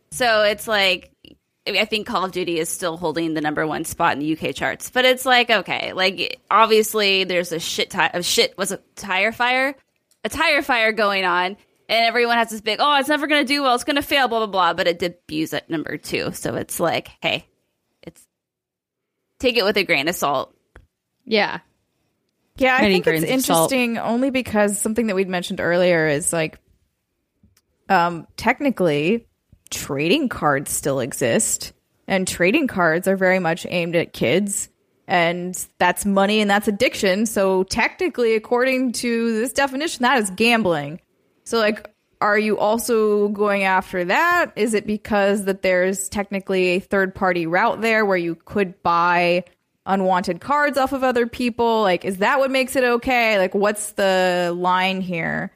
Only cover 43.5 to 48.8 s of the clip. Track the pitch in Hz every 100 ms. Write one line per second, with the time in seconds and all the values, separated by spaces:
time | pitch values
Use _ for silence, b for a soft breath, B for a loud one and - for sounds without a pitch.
43.5 | 202 190 185 - 185 175 233 339 349 320
44.5 | - 220 214 214 214 - 208 196 202 196
45.5 | 190 185 180 185 196 - 208 196 196 190
46.5 | 190 180 180 - 196 190 - 190 175 160
47.5 | 175 226 190 226 220 208 185 170 160 -
48.5 | 208 190 -